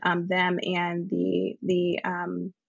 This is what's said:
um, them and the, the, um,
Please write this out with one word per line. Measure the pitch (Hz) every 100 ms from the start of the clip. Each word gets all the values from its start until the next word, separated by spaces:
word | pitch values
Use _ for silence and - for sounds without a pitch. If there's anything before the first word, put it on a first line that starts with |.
um, | 180 175 175
them | 185 180 175
and | - 180 175 170 180
the, | 175 185 180 185 -
the, | 185 180 175 -
um, | - 175 180 175 180 -